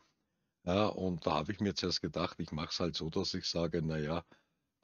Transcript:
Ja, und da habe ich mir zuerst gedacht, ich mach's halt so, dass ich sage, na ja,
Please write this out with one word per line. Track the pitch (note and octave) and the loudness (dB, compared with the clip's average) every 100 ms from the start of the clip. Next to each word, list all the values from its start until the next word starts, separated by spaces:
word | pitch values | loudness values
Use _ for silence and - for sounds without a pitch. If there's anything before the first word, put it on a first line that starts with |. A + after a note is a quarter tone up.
| - _ _ _ _ _ | -20 _ _ _ _ _
Ja, | F2 F#2+ G#2 | 2 4 4
und | - F#2 F2 - | 2 0 0 2
da | |
habe | D#2 D#2 | 2 2
ich | G2+ | 0
mir | G2+ | 0
zuerst | F2 F#2 - | 2 0 0
gedacht, | E2+ D#2 E2+ - | -2 0 -2 -4
ich | E2 | -6
mach's | D#2 D#2+ - | -4 -4 -2
halt | F2 D2+ | -2 -2
so, | D#2+ | -2
dass | G2 F#2 | -2 -2
ich | F#2 | -2
sage, | - F2 E2+ E2+ | -2 0 0 0
na | D#2+ D#2 | 0 0
ja, | D2+ E2+ - - _ _ _ _ | 0 -2 -6 -14 _ _ _ _